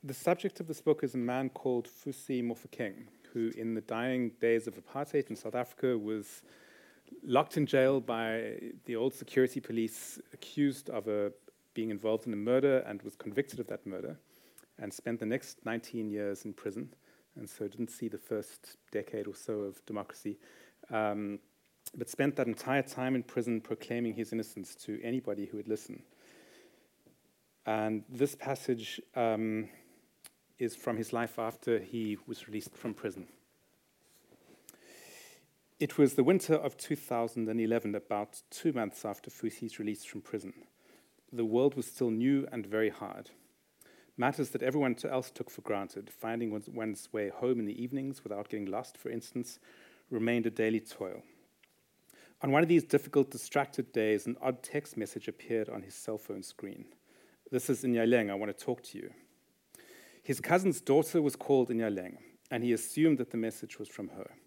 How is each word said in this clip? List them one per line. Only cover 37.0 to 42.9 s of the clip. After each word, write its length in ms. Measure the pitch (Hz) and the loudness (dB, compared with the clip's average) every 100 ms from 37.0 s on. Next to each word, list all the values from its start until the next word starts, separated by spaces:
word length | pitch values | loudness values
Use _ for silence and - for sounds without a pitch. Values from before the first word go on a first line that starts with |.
| - 120 117 120 113 | 0 0 0 0 0
and 120 | 113 | 2
eleven, 340 | 110 117 110 | 4 2 2
about 460 | 104 - 104 104 - - | -4 -2 -4 -4 -10 -16
two 220 | - 170 | -2 0
months 320 | 127 107 - | 2 -2 -4
after 260 | 107 101 - | -8 -8 -10
Fusi's 480 | - 113 - 113 - | -6 -6 -4 -10 -6
release 260 | 104 101 | -4 -4
from 160 | - 107 | -8 -12
prison. 340 | - 107 95 - - _ _ - _ _ _ | -6 -6 -6 -16 -20 _ _ -20 _ _ _
The 120 | 120 | -2
world 300 | 113 117 139 | 2 6 4
was 120 | 139 117 | 2 -8
still 240 | - 123 | 0 0
new 360 | 113 127 139 135 | 4 4 4 2
and 120 | 120 | -6
very 240 | 98 107 | -2 2
hard. 420 | 110 | 2